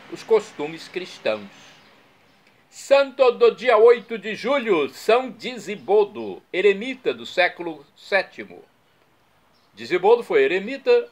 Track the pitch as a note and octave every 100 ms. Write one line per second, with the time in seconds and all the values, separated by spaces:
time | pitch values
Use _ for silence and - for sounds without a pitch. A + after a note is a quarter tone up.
0 | - - - A3 G#3 - D3 E3 - F#3
1 | F3+ - - G#2+ G2+ - - - _ _
2 | _ _ _ _ _ _ _ - - C#4
3 | C#4 - B3+ G3+ A#3 F#3 B3 G#3+ A#3 A#3+
4 | - A3+ G3+ G3 A#3 C#4 A3+ E3+ C3 -
5 | - A#3+ C4 - G#3 B3 F#3+ G3+ B2+ G#3
6 | G3+ G#3 G#2+ F2+ _ F3 G3+ G3 B3 C4
7 | D3+ A#2 A#2 - F3 F3 E3+ D3+ - _
8 | - G3 F#3 - G2+ F2 - _ _ _
9 | _ _ _ _ _ _ _ - A#2 F3
10 | F#3+ A#3+ - E3 C3+ F3+ G3+ C4+ B3+ A#3+
11 | A#3+